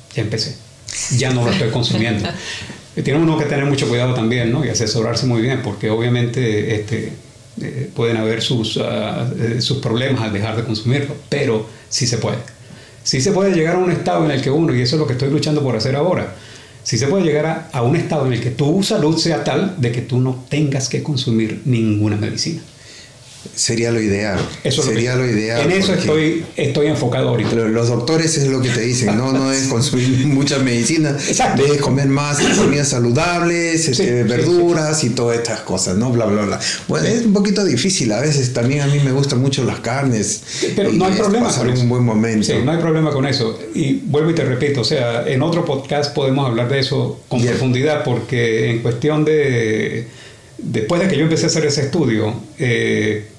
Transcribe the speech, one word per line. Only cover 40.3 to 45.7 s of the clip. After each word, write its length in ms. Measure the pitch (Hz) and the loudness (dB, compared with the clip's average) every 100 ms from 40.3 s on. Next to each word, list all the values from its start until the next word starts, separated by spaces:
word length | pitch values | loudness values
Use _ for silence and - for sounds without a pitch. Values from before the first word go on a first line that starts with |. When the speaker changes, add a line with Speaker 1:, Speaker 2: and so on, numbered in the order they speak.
| - - - - | -6 -8 -4 -2
Speaker 1:
Pero 160 | 202 196 | 0 2
Speaker 3:
y 40 | - | 2
Speaker 1:
no 80 | - | 2
hay 60 | |
Speaker 3:
es 60 | 202 | 2
Speaker 1:
problema 260 | 202 226 233 | 2 2 2
Speaker 3:
pasar 160 | 127 | 0
Speaker 1:
con 80 | 123 | 0
Speaker 3:
un 60 | 127 | 2
Speaker 1:
eso. 80 | 120 | 2
Speaker 3:
buen 180 | 123 | 4
momento. 400 | 120 107 113 110 | 2 2 2 2
Speaker 1:
Sí, 100 | 98 101 | 2 2
no 80 | 127 | 2
hay 60 | 165 | 0
problema 320 | 165 160 156 | 2 2 2
con 120 | 139 | 0
eso. 320 | 135 123 113 - - | 0 0 -2 -4 -6
Y 220 | 190 135 - | -2 0 0
vuelvo 260 | - 143 165 | 0 2 2
y 40 | |
te 100 | 160 | 2
repito, 360 | 123 131 143 123 | 0 0 0 0
o 40 | |
sea, 420 | 110 147 120 117 - | 0 0 0 0 0
en 160 | 131 | 0
otro 220 | 160 170 | 2 0
podcast 480 | 156 | 0